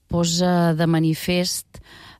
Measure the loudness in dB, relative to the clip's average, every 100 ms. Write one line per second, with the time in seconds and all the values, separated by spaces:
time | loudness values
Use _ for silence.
0 | _ -2 -2 0 2 2 2 2 2 2
1 | 2 0 -2 -2 -2 -6 -12 -20 -20 -20
2 | -20